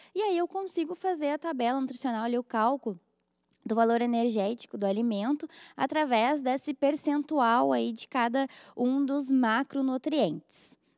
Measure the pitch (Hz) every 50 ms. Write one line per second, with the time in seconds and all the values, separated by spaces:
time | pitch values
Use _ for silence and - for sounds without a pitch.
0 | - _ _ 359 427 415 359 339 349 339 - 381 392 370 - 359 320 294 359 -
1 | - 381 359 302 302 285 294 302 - 330 311 254 240 233 254 269 269 262 247 -
2 | - 254 233 214 226 240 240 247 247 - - 226 214 240 277 262 - 226 190 170
3 | - _ _ _ _ _ _ _ _ _ _ _ _ - 220 226 226 226 233 233
4 | 240 240 233 233 233 247 220 214 190 202 247 240 - - - 202 202 196 196 208
5 | 233 240 214 196 202 254 294 294 - - - - - - - - - 277 294 311
6 | 311 269 247 220 226 262 302 294 262 254 254 285 - 302 277 - 285 277 311 294
7 | - 311 285 294 285 - 311 285 247 226 233 247 269 277 262 240 233 240 226 -
8 | - - - 262 233 240 233 269 269 262 - - - - - - 247 254 262 277
9 | 285 262 277 285 277 254 269 262 247 220 220 240 285 - - 277 269 262 254 254
10 | - 302 285 294 226 165 156 165 - _ - - - - - - _ _ _